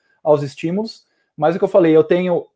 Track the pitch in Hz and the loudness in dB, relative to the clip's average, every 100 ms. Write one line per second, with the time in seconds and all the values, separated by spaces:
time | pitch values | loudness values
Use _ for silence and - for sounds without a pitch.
0 | _ _ 160 147 143 - 165 190 220 - | _ _ 0 0 -2 -8 -6 -6 -8 -12
1 | _ _ _ - 156 180 190 196 170 156 | _ _ _ -4 -2 -2 0 2 4 4
2 | 160 180 180 170 - | 2 0 0 -4 -6